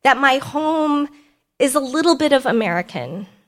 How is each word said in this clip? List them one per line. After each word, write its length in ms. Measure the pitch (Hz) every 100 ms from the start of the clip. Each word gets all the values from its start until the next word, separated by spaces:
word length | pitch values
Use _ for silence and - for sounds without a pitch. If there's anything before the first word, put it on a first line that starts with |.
That 140 | 269 247
my 200 | 277 269
home 680 | - 294 311 320 302 294 285 - _ _ _ _
is 160 | 285
a 60 | 277
little 380 | 269 294 339 311
bit 160 | 302
of 120 | 277 254
American 800 | 226 208 170 175 160 123 170 185 _